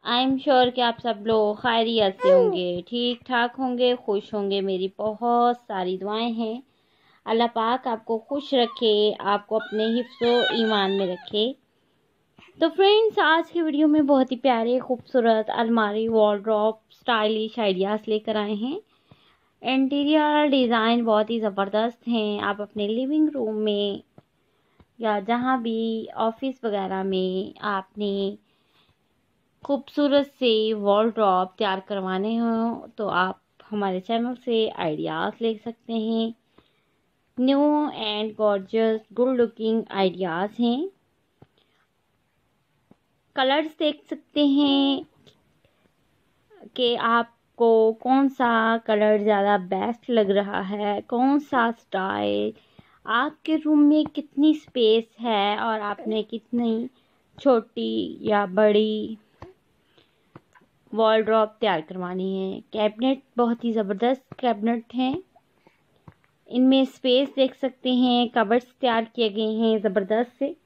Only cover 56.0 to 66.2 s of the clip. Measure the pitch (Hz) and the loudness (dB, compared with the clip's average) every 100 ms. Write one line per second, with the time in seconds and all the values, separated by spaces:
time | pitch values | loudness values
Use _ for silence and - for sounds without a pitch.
56 | 233 220 214 226 _ 240 233 220 254 _ | -4 -4 -4 -10 _ -2 0 -2 -4 _
57 | _ _ _ - 277 240 226 - 226 226 | _ _ _ -2 2 2 0 -8 -4 -4
58 | 185 - 214 208 202 185 214 208 214 214 | -4 -6 -2 0 0 4 4 4 2 -2
59 | 214 220 _ _ 370 _ _ _ _ _ | -6 -12 _ _ -20 _ _ _ _ _
60 | _ _ _ - _ _ _ _ _ 214 | _ _ _ -20 _ _ _ _ _ 0
61 | 220 220 214 220 214 _ 214 170 156 185 | 2 2 2 2 2 _ -2 -2 -4 -10
62 | 180 185 190 190 190 196 - 220 214 214 | -6 -4 -4 -4 -6 -8 -10 -2 -2 0
63 | 262 269 _ - 233 233 240 226 196 196 | -2 -2 _ -2 0 0 -2 -2 -2 -2
64 | 240 262 _ - 247 208 220 233 226 240 | -2 -2 _ -6 -4 -2 -2 -4 -6 -4
65 | 254 311 - _ _ _ _ _ _ _ | -4 -4 -10 _ _ _ _ _ _ _
66 | - _ | -20 _